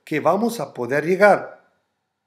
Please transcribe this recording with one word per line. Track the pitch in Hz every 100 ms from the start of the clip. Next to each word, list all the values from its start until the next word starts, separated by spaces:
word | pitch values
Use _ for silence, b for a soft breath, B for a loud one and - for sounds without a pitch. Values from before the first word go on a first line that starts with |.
que | - 151
vamos | 139 196 233 -
a | 143
poder | - 120 143 151
llegar. | 185 208 - - - _ _ _ _ _ _